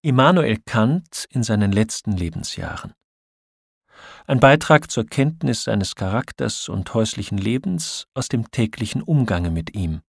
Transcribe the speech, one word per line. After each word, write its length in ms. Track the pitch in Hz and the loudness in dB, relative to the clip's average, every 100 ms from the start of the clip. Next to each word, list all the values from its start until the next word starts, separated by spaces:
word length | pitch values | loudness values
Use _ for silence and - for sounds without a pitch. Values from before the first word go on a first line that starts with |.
| 156 | 2
Immanuel 500 | 127 139 180 156 107 - | 4 6 6 2 -2 -2
Kant 600 | 117 113 170 - - - | 2 2 0 -4 -14 -6
in 120 | 131 | -2
seinen 300 | 117 107 101 | 0 2 2
letzten 400 | 98 110 - - | 2 0 -2 -4
Lebensjahren. 800 | 95 85 80 - - - - - _ _ _ _ _ _ _ _ _ _ - - - - | -2 -2 -6 -10 -8 -8 -10 -14 _ _ _ _ _ _ _ _ _ _ -20 -20 -20 -2
Ein 140 | 131 | 6
Beitrag 500 | 135 151 - 151 - | 6 6 6 4 4
zur 160 | - 110 | -4 -2
Kenntnis 580 | - 139 160 139 113 - | 0 0 0 -2 -2 -2
seines 300 | 107 92 - | -2 -2 -4
Charakters 760 | 95 110 - - 120 - - | -2 -2 -4 -6 -6 -4 -6
und 240 | 101 98 | -8 -4
häuslichen 440 | 117 110 - - 101 | -2 -2 -4 -6 -4
Lebens 680 | 98 127 190 87 - - - | -2 -2 -4 -6 -6 -10 -10
aus 160 | - - | -10 -4
dem 200 | 127 113 | -4 -4
täglichen 520 | - 110 - 110 131 | -2 -2 -2 -6 -4
Umgange 500 | - 151 113 87 85 | 0 0 2 0 0
mit 240 | 82 80 104 | -4 -6 -6
ihm. 240 | 85 78 _ | -4 -6 _